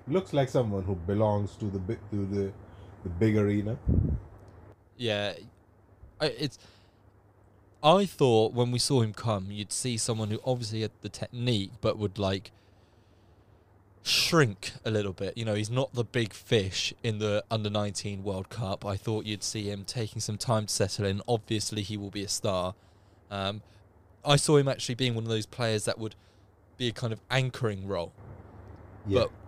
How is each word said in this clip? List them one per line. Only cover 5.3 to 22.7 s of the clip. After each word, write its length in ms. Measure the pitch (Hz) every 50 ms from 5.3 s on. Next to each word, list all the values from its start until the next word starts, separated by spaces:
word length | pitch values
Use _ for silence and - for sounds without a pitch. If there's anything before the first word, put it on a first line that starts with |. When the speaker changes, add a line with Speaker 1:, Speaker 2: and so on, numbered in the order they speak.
| 85 87 98 131 - - _ _ _ _ - - - - - - - -
Speaker 2:
I, 60 | 156
it's, 320 | 143 110 123 151 131 - - - - - - - _ _ _ _ - - _ - - _ _ - - - - - - - -
I 240 | - 151 175 196 202
thought 480 | 180 - - 147 127 113 110 110 - 123
when 160 | 120 123 123
we 80 | 123 120
saw 240 | - - 143 127
him 100 | 113 110
come, 380 | 104 - - 120 107 98 92 101
you'd 220 | 104 104 104 -
see 240 | - - - 127 120 110
someone 320 | - - 113 110 110 104
who 100 | 107 104 -
obviously 380 | 131 127 120 120 104 113 110
had 100 | 110 104 - -
the 60 | - 104
technique, 640 | - - - - - 120 120 123 120 101 95 95 120 -
but 180 | - 110 - 107
would, 200 | 104 98 95 -
like, 320 | 101 95 98 98 - - - _ _ _ - - - _ _ _ _ _ _ _ _ - - - _ _ - - _ _ _ _ _ _ _ -
shrink 680 | - - - - - - 175 160 143 110 101 - - - - - -
a 60 | 117
little 220 | 110 107 101 98
bit. 240 | 90 - 95 92 -
You 80 | 117 113
know, 100 | 113 104
he's 160 | 104 107 104
not 220 | 120 127 139 - -
the 100 | 123 113
big 280 | - - 120 117 107
fish 600 | - - - - 127 110 95 95 - - - - - -
in 160 | - 117 107 104
the 240 | 107 104 101 104 - -
under 200 | 117 110 104 104
nineteen 520 | 104 104 104 104 95 - - 104 101 98
World 260 | 98 101 95 95 95 -
Cup. 340 | - 110 117 92 95 - -
I 120 | 101 101
thought 280 | 95 - 117 110 107 -
you'd 180 | 107 107 98
see 280 | - - - 110 101 101
him 140 | 101 101 95
taking 360 | - - 123 113 107 - 113
some 160 | - - 107
time 300 | 101 - - 110 110 107
to 60 | -
settle 340 | - - 104 92 - - 101
in. 160 | 98 98 101 -
Obviously, 560 | - 120 110 - - 113 104 - - 110 107
he 140 | 98 92 104
will 140 | 101 101 98
be 120 | 90 104
a 60 | 98 87
star. 460 | - - - 107 95 90 90 92